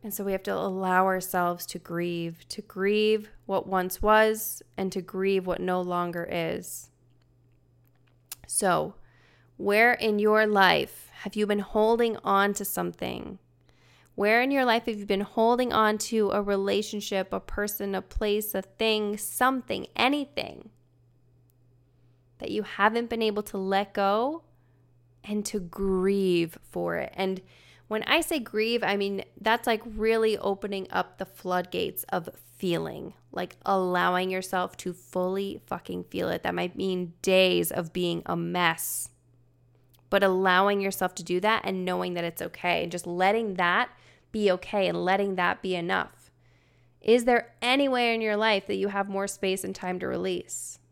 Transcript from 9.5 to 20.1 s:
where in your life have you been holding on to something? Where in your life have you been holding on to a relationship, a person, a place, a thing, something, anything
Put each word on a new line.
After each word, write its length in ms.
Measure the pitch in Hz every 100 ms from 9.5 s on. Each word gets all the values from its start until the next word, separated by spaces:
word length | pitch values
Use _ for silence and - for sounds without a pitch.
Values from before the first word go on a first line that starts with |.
| _
where 360 | 196 208 233
in 260 | 247 220 208
your 260 | 214 214 214
life 640 | 208 190 160 - - - -
have 120 | - 214
you 120 | 208
been 100 | 208
holding 600 | 202 214 214 226 233 214
on 360 | - 196 202
to 100 | 202
something? 760 | 202 - 175 170 185 - - 190 _ _ _ _ _ _ _
Where 280 | - 208 226
in 100 | 262
your 120 | 277
life 220 | 254 226 233
have 140 | 214
you 60 | 202
been 160 | 196
holding 520 | 202 - 226 240 247
on 240 | 220 214 214
to 320 | - 226 202
a 120 | 208
relationship, 920 | 202 202 196 202 208 214 202 196 185
a 60 | 190
person, 540 | - - 208 - 202
a 80 | 190
place, 540 | 185 - 214 208 208 190
a 60 |
thing, 560 | 190 _ 220 214 208 208
something, 680 | - - 254 262 - 190 - -
anything 760 | 247